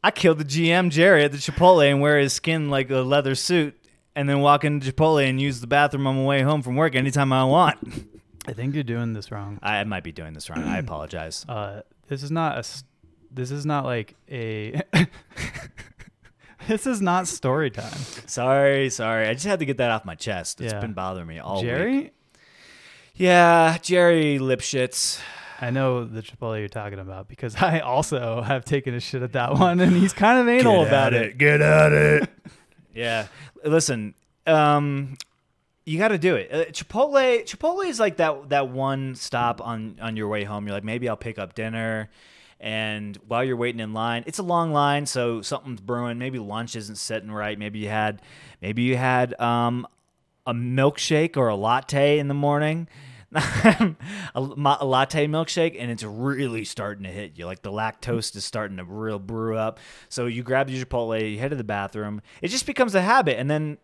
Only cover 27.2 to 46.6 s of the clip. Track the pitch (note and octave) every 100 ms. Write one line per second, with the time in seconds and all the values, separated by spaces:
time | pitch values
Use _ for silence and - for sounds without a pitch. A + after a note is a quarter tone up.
27.2 | F#2+ - A#2+ G#2+ F3+ D#3+ C3 C3 - C#3
28.2 | A#2 A2+ A#2 C3+ - C#3+ C3 A#2+ - C3
29.2 | B2 B2+ B2 C#3 F3+ F3 F3+ F3+ F#3+ -
30.2 | G#3 B3+ A#3+ B3 A#3+ G3 D#3 C#3 C3+ A#2+
31.2 | A2 B2 D3 D3 D3+ D3+ D3+ D3 D3+ D3+
32.2 | - _ - _ _ _ _ A2+ A#2+ A2+
33.2 | G2+ - C#3+ - D3+ D#3+ - A#2+ G#2 -
34.2 | _ _ - D#3 D3 D3 C#3+ C#3 C#3 C3
35.2 | - _ _ _ _ _ - D#3+ G#3+ G3
36.2 | F3+ C3+ F#2 D3+ D#3+ D3+ - G#3+ D4 C#4
37.2 | C4 A#3+ - - D#4+ F4+ F#4+ A#3 G#3+ D#3+
38.2 | D#3+ C#3 C#3+ C#3+ C3 B2+ C3+ C3+ C3+ B2
39.2 | - A#2+ A#2+ - G#2+ A2+ A2 - A2+ A2
40.2 | G#2 G#2+ G2+ G#2 G#2 G2+ G#2+ A#2+ A#2+ G#2+
41.2 | A#2 G#2+ F#2 - A2 A2+ A2+ A2 G#2+ _
42.2 | _ _ _ _ A2 A2 A2 G#2+ G#2 G2
43.2 | G#2+ A#2 C3 A#2+ A#2+ A#2 A2 A2 A#2 A#2
44.2 | A#2 - F3+ E3+ E3 D3 C#3+ C#3+ C#3+ C3
45.2 | A#2+ A2+ G2 C3+ C3+ A#2 G2 A#2+ A#2+ A#2
46.2 | C3 C3 G#2 G#2+